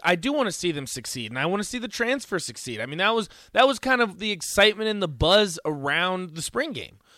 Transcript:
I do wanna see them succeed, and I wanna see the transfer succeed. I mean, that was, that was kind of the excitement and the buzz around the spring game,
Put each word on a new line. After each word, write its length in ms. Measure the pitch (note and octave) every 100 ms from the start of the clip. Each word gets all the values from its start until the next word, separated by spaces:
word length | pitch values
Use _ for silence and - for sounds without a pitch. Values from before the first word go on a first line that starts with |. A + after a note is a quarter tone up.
I 140 | E3 F3+
do 160 | A#3+
wanna 180 | D4 A3
see 220 | - F3
them 160 | C#3+ C3
succeed, 420 | C3 - C3 G#2+
and 80 | B2+
I 80 | D#3+
wanna 160 | G3+
see 160 | G3+ B3
the 80 | A3+
transfer 540 | - A#3 C4+ - F3
succeed. 400 | - A2+ B2+ G#2+
I 60 | B2
mean, 120 | D#3
that 160 | G3+
was, 140 | A3+ G3 - -
that 140 | G#3+ C4+
was 100 | A#3
kind 220 | C4 B3+
of 160 | A3+ E3+
the 140 | G#3+
excitement 580 | F#3 - G3+ G#3 G#3 A3
and 100 | G#3
the 60 | E3+
buzz 480 | B2+ D#3 G#3 G3+ D#3+
around 680 | D#3 C#3+ C#3 D#3 F#3 F#3 F3+
the 80 | D#3+
spring 300 | - A#3 D#4
game, 260 | D3 - - _